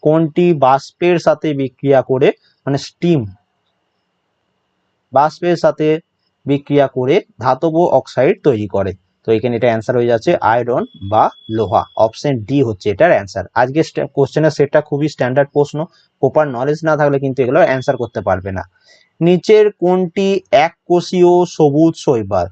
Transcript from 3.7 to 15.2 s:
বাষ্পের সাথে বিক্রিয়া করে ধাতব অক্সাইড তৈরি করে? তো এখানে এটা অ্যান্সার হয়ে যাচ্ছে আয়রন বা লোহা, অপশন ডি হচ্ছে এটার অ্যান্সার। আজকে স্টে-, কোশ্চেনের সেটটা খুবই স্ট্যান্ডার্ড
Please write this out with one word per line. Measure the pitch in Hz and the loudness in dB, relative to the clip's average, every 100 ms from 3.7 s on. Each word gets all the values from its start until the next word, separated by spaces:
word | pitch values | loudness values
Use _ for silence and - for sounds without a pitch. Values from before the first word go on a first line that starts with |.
| _ _ _ _ _ _ _ _ _ _ _ _ _ _ | _ _ _ _ _ _ _ _ _ _ _ _ _ _
বাষ্পের | 127 151 151 175 175 | 0 0 -2 -4 0
সাথে | 160 147 156 156 - _ _ _ - | -2 0 -2 -2 -4 _ _ _ -4
বিক্রিয়া | 139 143 143 135 - | -4 0 0 0 -2
করে | 127 175 - _ | 0 -2 -2 _
ধাতব | 123 131 165 160 175 131 | -4 -2 -2 0 2 0
অক্সাইড | - - 135 214 156 | -2 -2 0 0 0
তৈরি | 113 104 98 | 0 -2 -4
করে? | 98 92 _ _ | -4 -6 _ _
তো | - 113 | -2 -2
এখানে | 120 117 | 0 -2
এটা | 123 | 0
অ্যান্সার | 113 110 127 | -2 -2 -2
হয়ে | 120 | 0
যাচ্ছে | 117 139 175 101 | 0 0 0 2
আয়রন | 117 120 131 226 - 98 | 0 0 -4 -4 -10 -4
বা | 107 127 - _ 110 | 0 0 -2 _ -4
লোহা, | 101 101 - - 110 | 0 0 -2 -2 -2
অপশন | - 147 135 101 | -2 -4 -4 -2
ডি | 139 123 | -2 -2
হচ্ছে | 101 - | -2 -6
এটার | 98 165 139 | 0 2 2
অ্যান্সার। | 98 98 90 - | -2 -10 -6 -2
আজকে | 127 143 156 | -2 0 -4
স্টে-, | - 139 - | -4 -8 -2
কোশ্চেনের | 135 - 156 147 | -2 0 -2 0
সেটটা | 143 156 147 | 0 0 -2
খুবই | 143 151 | -4 -6
স্ট্যান্ডার্ড | - | -4